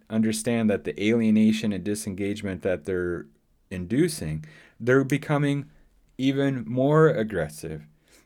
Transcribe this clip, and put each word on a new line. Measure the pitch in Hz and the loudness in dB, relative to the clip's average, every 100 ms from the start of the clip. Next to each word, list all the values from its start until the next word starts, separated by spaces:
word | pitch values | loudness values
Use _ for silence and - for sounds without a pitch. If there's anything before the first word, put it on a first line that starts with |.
| - | -4
understand | 110 110 110 123 117 107 | 0 0 0 -2 0 2
that | 95 | 0
the | 90 - | -2 -2
alienation | 104 117 110 107 110 110 110 | 0 2 4 4 4 2 -2
and | 98 92 | -4 -4
disengagement | 104 107 95 101 101 98 92 | -4 -6 -6 -4 -4 -6 -4
that | 98 90 | -2 -2
they're | - 92 87 87 - _ _ _ _ | -2 -4 -2 -4 -10 _ _ _ _
inducing, | 92 90 123 175 156 80 78 - - - - | -10 -2 0 0 -2 -6 -8 -10 -20 -20 -6
they're | 117 135 135 | 2 4 4
becoming | 147 - 147 143 143 135 _ _ _ _ - | -2 0 0 0 -2 -8 _ _ _ _ -2
even | 131 135 139 135 110 | 0 2 0 -2 -4
more | 127 139 151 160 | 0 4 6 6
aggressive. | 107 110 92 76 - 80 78 - _ _ _ | 4 -2 -2 -4 -6 -12 -12 -14 _ _ _